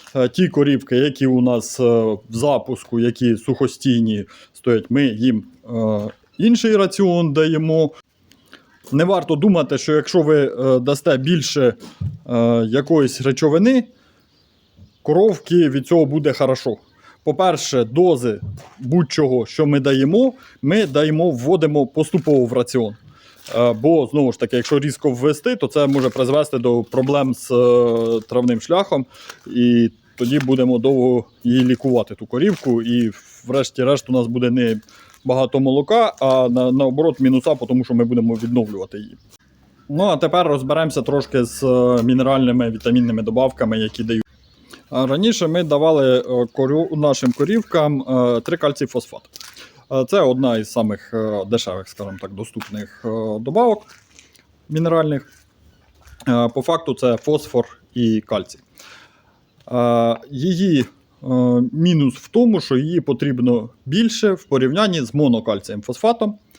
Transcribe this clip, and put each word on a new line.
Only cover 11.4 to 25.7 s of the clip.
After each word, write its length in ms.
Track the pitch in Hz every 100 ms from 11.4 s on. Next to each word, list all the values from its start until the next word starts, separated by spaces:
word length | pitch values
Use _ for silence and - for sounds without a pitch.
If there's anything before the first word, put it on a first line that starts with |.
| - 147 120 - - - - - -
е, 360 | 120 117 117
якоїсь 560 | 110 135 139 160 131 -
речовини, 640 | 135 127 151 165 226 262 - _ _ _ _ _ _ _ _ _ - _
коровки 640 | - 165 214 151 - 175 151
від 180 | 135 131
цього 200 | 170 139
буде 260 | 151 147
хорошо. 440 | - 131 127 123 107 _ _ - _
По-перше, 600 | 156 135 185 156 - 127
дози 560 | 110 147 180 135 123 101 101 - - -
будь-чого, 680 | 131 175 - - 135 127 104
що 200 | - 147
ми 140 | 143
даємо, 520 | 139 135 139 208 262 - - -
ми 240 | 139 214 170
даємо, 440 | 147 156 156 175
вводимо 560 | 123 135 185 156 147 123
поступово 600 | 156 151 180 156 139 117
в 60 |
раціон. 440 | 127 120 127 107 107 - _ - _ - 117
Е, 160 | 120
бо, 340 | 110 147 160 120
знову 260 | 147 131
ж 80 | -
таки, 160 | 117 123
якщо 220 | - 147
різко 320 | 143 - 147
ввести, 460 | 123 147 147 247 254
то 100 |
це 200 | 127